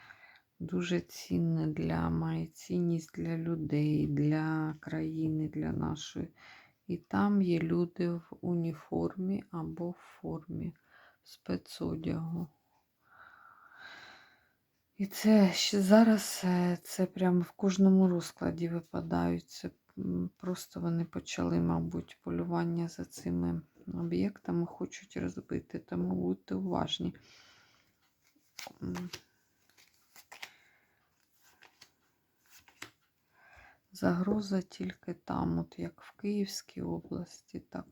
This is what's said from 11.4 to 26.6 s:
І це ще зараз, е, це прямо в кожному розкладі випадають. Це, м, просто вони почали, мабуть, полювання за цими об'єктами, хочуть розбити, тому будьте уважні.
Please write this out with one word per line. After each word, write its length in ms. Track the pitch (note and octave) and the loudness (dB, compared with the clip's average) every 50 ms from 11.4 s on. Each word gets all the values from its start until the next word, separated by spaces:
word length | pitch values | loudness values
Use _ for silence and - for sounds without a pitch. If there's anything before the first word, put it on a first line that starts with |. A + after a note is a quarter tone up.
| - - - - - - - - E3+ E3+ E3 D#3+ D#3+ E3+ E3+ E3 E3 D#3+ E3+ E3+ F3 - _ _ _ _ _ _ _ _ _ _ _ _ - - - - - - - - - - - - - - - - - - - - - - - - _ _ _ _ _ _ _ _ _ _ _ _ _ | -6 -4 -4 -4 -4 -8 -10 -6 -4 -4 -4 -4 -2 -2 -2 -2 -4 -4 -4 -6 -6 -8 _ _ _ _ _ _ _ _ _ _ _ _ -20 -20 -20 -20 -20 -20 -20 -20 -20 -20 -20 -20 -20 -20 -20 -18 -18 -20 -20 -20 -20 -20 -20 -20 _ _ _ _ _ _ _ _ _ _ _ _ _
І 100 | - G3 | -6 -4
це 460 | G3 - - - G#3+ A3 G#3+ G3 F3+ | -4 -2 2 6 8 10 10 8 8
ще 280 | E3+ - - - - G3+ | 6 2 0 0 2 2
зараз, 600 | F#3+ F#3 G#3+ A3 A3+ A3 G#3+ G3+ - - - - - | 6 10 10 10 10 10 8 4 2 -2 -4 -2 0
е, 340 | F3+ F3+ F3+ F3+ F3+ F3 E3+ | 2 2 4 2 2 0 -2
це 240 | - - - - F#3 | -4 -6 -2 0 0
прямо 340 | F3+ - F3+ F#3 F3+ F3+ F3+ | 0 0 2 4 4 6 4
в 100 | F3 - | 2 0
кожному 580 | - - - G3 F#3 F#3+ G3 F#3+ F#3+ F#3+ F#3+ F3+ | -2 -2 0 2 4 6 8 8 10 8 8 6
розкладі 600 | F3 E3+ E3 - - - F3 E3+ E3 E3 E3+ E3 | 6 2 -2 -4 -6 -4 -2 -2 -2 -2 -2 -2
випадають. 840 | E3+ E3+ E3+ - - F3 E3 E3 F3 - - - - E3+ - - | -2 -4 -6 -6 -6 -6 -4 0 0 2 2 2 0 -2 -4 -10
Це, 200 | - - - F#2 - _ _ _ _ - | -12 -10 -10 -10 -12 _ _ _ _ -8
м, 320 | F#3+ F#3 F3+ F3 F3+ F3+ - | -4 -4 -2 -2 -4 -4 -8
просто 440 | _ - F#3 F3+ F3+ - - - F3 | _ -8 -8 -6 -8 -10 -12 -8 -4
вони 240 | E3+ E3+ E3+ E3 E3+ | -2 -2 0 -2 -2
почали, 560 | - - - - - - - - - E3+ E3+ | -4 -6 -8 -8 -6 -4 -2 0 2 2 2
мабуть, 580 | E3+ - - - - E3+ F3 E3+ E3+ - - - | 2 2 2 0 0 -2 -4 -6 -8 -10 -14 -12
полювання 680 | - F3+ F3 E3+ F3 F3 E3+ E3+ E3+ E3+ E3+ E3+ E3+ E3 | -8 -4 -4 -2 -2 -2 0 0 0 0 0 -2 -2 -4
за 160 | - - E3+ | -6 -10 -12
цими 580 | - - - - F3+ F3 F3 - E3+ E3+ E3 - - _ - - F#3 F3 | -12 -12 -8 -6 -2 -2 0 0 0 -2 -2 -6 -10 _ -18 -12 -10 -6
об'єктами, 720 | F3 E3+ E3+ F3 F3+ F#3+ G3+ G3+ - - - F3 E3+ E3+ | -6 -4 -2 0 0 0 -2 -4 -6 -6 -2 -2 -2 -2
хочуть 500 | F3 - - F3+ - - - G3 - - | -2 -4 -8 -10 -10 -10 -14 -18 -12 -8
розбити, 640 | F3+ F3+ F3+ F3 - - - - - - - - E3+ | -6 -6 -6 -6 -8 -8 -6 -6 -6 -6 -8 -10 -12
тому 360 | - - F3+ F3 F3+ F3+ F#3 | -10 -6 -4 -2 -2 -2 -2
будьте 400 | F3+ F3 F3+ F#3+ - _ - - | -2 0 -2 -2 -4 _ -6 -4
уважні. 600 | F#3 | -4